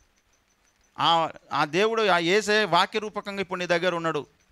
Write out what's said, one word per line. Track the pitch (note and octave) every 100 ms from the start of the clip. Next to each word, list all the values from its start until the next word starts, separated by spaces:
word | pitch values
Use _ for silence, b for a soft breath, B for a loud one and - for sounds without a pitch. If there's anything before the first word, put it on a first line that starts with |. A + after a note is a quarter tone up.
| _ _ _ _ _ _ _ _ _ -
ఆ, | D3+ E3 D#3+ - -
ఆ | C#3 D3+
దేవుడు, | E3+ A3 A3+ G#3
ఆ | F3
ఏసయ్య | E3+ G#3 G3+ G#3+ G3
వాక్య | E3+ G3+ G#3+
రూపకంగా | G#3+ G#3 G3+ G3
ఇప్పుడు | F3+ F3+
నీ | F3
దగ్గర | F3 F#3 E3+
ఉన్నాడు. | E3 D3+ - _ _